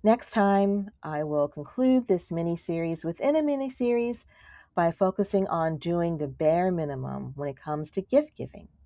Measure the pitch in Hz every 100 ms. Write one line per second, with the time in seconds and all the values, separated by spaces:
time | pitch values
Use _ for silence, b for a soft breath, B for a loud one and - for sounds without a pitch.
0 | 208 240 - 233 196 196 202 202 196 _
1 | 156 151 151 147 147 - 143 - 254 254
2 | 247 180 - 165 170 170 - 165 165 170
3 | 165 170 277 311 294 277 269 254 240 240
4 | 240 240 - B B B B - 170 -
5 | 190 190 196 196 190 165 160 156 170 175
6 | 170 160 147 131 156 170 185 175 147 135
7 | 131 135 131 135 143 135 156 151 151 -
8 | 190 269 302 - 135 - 82 _